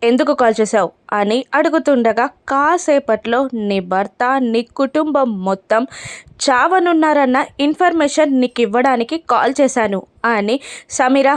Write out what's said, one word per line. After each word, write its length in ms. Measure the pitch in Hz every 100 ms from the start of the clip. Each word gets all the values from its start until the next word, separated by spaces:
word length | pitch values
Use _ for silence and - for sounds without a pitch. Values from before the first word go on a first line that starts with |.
ఎందుకు 320 | 233 247 294
కాల్ 220 | 285 233 220
చేశావు?" 340 | 214 220 175 - -
అని 240 | 208 202 240 262
అడుగుతుండగా, 720 | 277 320 311 294 262 226 220 269 - -
"కాసేపట్లో 920 | 277 294 349 320 285 277 220 233 240 269 226
నీ 180 | 208 196 180
భర్త, 380 | 185 202 - 247 269
నీ 200 | 240 226 233 -
కుటుంబం 540 | 269 302 311 294 254 202
మొత్తం 400 | 185 190 - 220 269 - - - - -
చావనున్నారన్న 1000 | - 247 311 370 349 330 311 294 269 254 - -
ఇన్ఫర్మేషన్ 720 | 285 302 359 330 285 311 302
నీకు 280 | 262 247 -
ఇవ్వడానికి 560 | 226 233 262 247 233 330 -
కాల్ 240 | 233 240
చేశాను" 460 | 269 269 247 214 196 - _ 233
అని 300 | 220 202 269 - - -
సమీర 400 | - 254 277 269